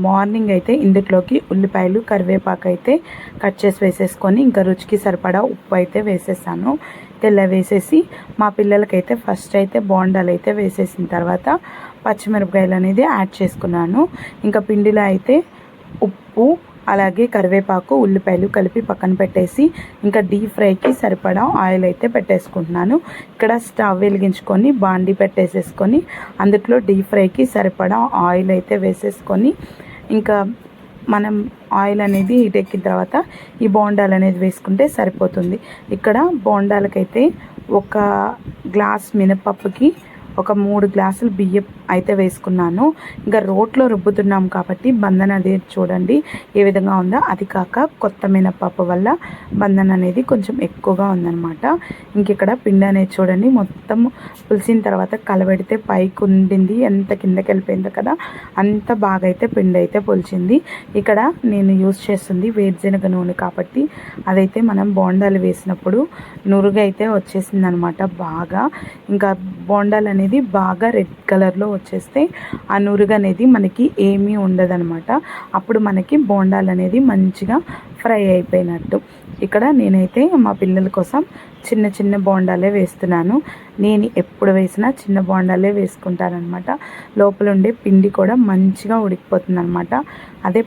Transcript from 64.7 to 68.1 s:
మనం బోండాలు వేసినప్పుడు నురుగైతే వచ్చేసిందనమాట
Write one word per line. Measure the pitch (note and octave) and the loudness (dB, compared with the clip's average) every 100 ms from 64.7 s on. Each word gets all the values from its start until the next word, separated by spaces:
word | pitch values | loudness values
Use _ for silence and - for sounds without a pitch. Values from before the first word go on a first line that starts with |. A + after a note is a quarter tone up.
మనం | G3 G3+ F#3+ | 2 0 2
బోండాలు | F#3 F#3+ G3+ G3 F#3 | 2 2 2 2 0
వేసినప్పుడు | F3+ F#3 F3+ F#3 G#3+ D#4+ - - - G3 | -2 -6 -4 0 0 -2 -6 -20 -6 0
నురుగైతే | G3 G3 G3 G3+ F#3+ G#3+ G#3 | 2 2 2 0 0 -2 -2
వచ్చేసిందనమాట | - G3 F#3 G3 F#3 F3 E3+ E3 F#3+ | -2 -6 -4 -2 0 0 -2 -4 -6